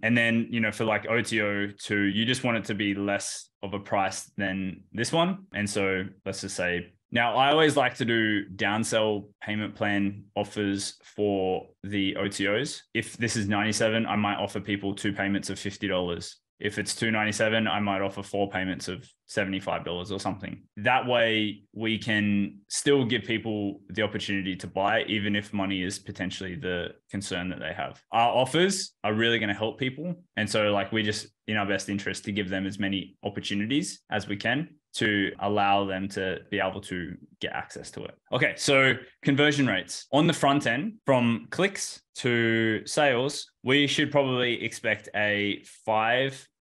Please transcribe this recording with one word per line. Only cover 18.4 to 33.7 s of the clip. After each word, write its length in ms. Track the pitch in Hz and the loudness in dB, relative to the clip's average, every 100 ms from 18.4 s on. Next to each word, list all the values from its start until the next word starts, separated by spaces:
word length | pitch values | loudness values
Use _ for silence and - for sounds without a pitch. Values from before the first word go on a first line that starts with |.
| 98 | -2
payments 380 | 92 92 87 - | -2 -4 -4 -6
of 240 | 92 - _ - | -10 -12 _ -8
seventy-five 580 | 110 98 95 92 87 | -4 -2 -2 -4 -4
dollars 280 | 85 87 92 | -4 -6 -6
or 80 | 95 | -6
something. 420 | 101 92 90 - - - | -6 -6 -8 -14 -16 -4
That 280 | 110 127 | 2 2
way 600 | 123 120 113 110 107 - _ | 4 4 4 2 0 -4 _
we 260 | 104 110 107 | -6 -2 -2
can 640 | 110 107 104 101 98 - - | 0 2 2 2 0 -4 -10
still 360 | - 143 143 | -2 4 4
give 200 | 117 117 | 4 0
people 560 | 107 113 113 107 101 98 - | 0 -4 -2 -2 -4 -6 -8
the 140 | 95 | -2
opportunity 520 | 104 104 98 98 95 | -2 -2 -4 -2 -2
to 140 | 92 87 | -4 -6
buy, 340 | 95 101 110 - | -2 2 2 0
even 260 | 107 104 | -2 0
if 180 | 101 101 | -2 -2
money 300 | 101 98 95 | -4 -2 -2
is 160 | 92 98 | -4 -6
potentially 560 | - 101 90 - 92 | -8 -8 -6 -6 -8
the 360 | 92 90 87 82 - _ | -6 -4 -4 -4 -10 _
concern 380 | 98 101 90 90 | -8 -4 -4 -4
that 100 | 85 | -6
they 140 | 78 | -8
have. 280 | - 67 - - | -6 -8 -10 -2
Our 180 | - 117 | 2 4
offers 600 | 110 131 156 190 196 - _ | 4 2 4 2 2 -6 _
are 120 | 104 | -2
really 260 | 110 117 117 | 2 2 2
gonna 120 | 107 | 0
help 280 | 95 110 - | 0 -2 -2
people. 340 | 131 131 175 170 - - | -4 -4 -6 -8 -8 -4
And 120 | 104 | 0
so, 220 | 110 104 | 2 4
like, 220 | 101 95 | 2 2
we 100 | 110 | 0
just, 240 | 104 104 - _ - | 0 -2 -6 _ -4
in 80 | 110 | 0
our 100 | 98 | 0
best 220 | 95 - | 0 -2
interest 360 | 98 101 95 - | -4 -4 -6 -4
to 60 | |
give 160 | 101 92 | -2 -2
them 180 | 95 95 | -2 -4
as 120 | 101 | -2
many 380 | 98 98 - - | -2 -2 -6 -8
opportunities 800 | 104 101 - 101 107 | -8 -6 -4 -2 0